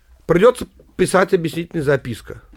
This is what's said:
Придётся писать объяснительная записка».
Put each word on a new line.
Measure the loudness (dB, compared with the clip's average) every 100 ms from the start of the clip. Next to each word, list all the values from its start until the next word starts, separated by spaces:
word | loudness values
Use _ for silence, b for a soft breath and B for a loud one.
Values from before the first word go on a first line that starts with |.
| b -12 -2
Придётся | 4 4 2 -4 _ -14 -4
писать | 0 2 2
объяснительная | 0 -2 -6 -8 -6
записка». | 0 -2 -2 -12 -12 -18 -20